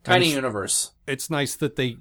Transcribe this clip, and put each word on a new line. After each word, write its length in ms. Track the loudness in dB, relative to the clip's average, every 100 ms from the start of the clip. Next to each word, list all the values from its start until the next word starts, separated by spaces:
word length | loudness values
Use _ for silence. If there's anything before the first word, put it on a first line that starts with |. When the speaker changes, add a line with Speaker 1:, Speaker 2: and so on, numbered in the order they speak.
| 2
Speaker 1:
Tiny 100 | 4
Speaker 2:
And 60 | 4
it's 80 | 2
Speaker 1:
universe. 560 | -2 -2 -2 -2 -4 _ -6
Speaker 2:
it's 220 | -6 -2
nice 260 | -2 -2 -2
that 200 | -4 -2
they, 220 | -4 -4